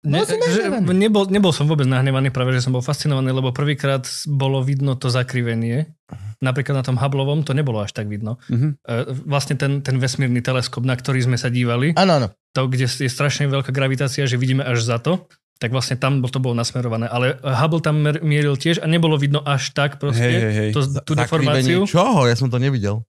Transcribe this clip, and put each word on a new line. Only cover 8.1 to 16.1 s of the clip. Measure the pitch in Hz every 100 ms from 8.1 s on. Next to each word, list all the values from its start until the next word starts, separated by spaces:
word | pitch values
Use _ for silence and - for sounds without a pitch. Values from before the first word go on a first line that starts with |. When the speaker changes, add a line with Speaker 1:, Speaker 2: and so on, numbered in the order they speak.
| 104 107 120 -
Speaker 3:
Mhm. | 123 147 143
Speaker 1:
E, | - 117 120 131
vlastne | - 143 139
ten, | 139 139 139
ten | 139 127
vesmírny | 131 127 135 123
teleskop, | 120 127 123 -
na | 123
ktorý | 123 127 131
sme | 127 120
sa | 127
dívali, | 120 123 120 139
Speaker 2:
Áno, | 165 190
áno. | 156 110 - _
Speaker 1:
to, | - 131
kde | 127 127
je | - 135
strašne | - 147 - 143
veľká | 139 131
gravitácia, | 135 135 131 139 135
že | 139
vidíme | 123 131 131
až | 127 120
za | 117 117
to, | 135 185 - _ _ _
tak | 117
vlastne | 131 123
tam | 127 131